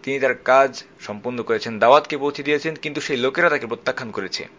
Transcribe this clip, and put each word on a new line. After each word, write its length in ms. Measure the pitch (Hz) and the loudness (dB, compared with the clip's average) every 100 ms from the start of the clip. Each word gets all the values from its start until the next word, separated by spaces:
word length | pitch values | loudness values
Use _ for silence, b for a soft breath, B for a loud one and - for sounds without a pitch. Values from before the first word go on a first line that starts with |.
তিনি 180 | - 139 | -6 -2
তার 140 | 131 | 0
কাজ 500 | 113 - 131 135 120 - - | 0 4 4 4 0 -18 -18
সম্পূর্ণ 420 | - 104 117 120 | -12 -8 -8 -8
করেছেন, 360 | 110 110 117 110 | -2 -2 -2 2
দাওয়াতকে 400 | 113 143 147 147 | 6 6 4 -4
পৌঁছে 240 | 143 143 | -4 -4
দিয়েছেন, 320 | 143 147 160 | -2 -2 -2
কিন্তু 260 | 160 151 147 | -6 -8 -8
সেই 160 | - 135 | -4 0
লোকেরা 340 | 127 147 170 | 0 2 2
তাকে 160 | 143 110 | 2 -4
প্রত্যাখ্যান 440 | 117 - 127 117 | -6 -4 -6 -8
করেছে। 380 | 104 95 - - | -8 -8 -10 -12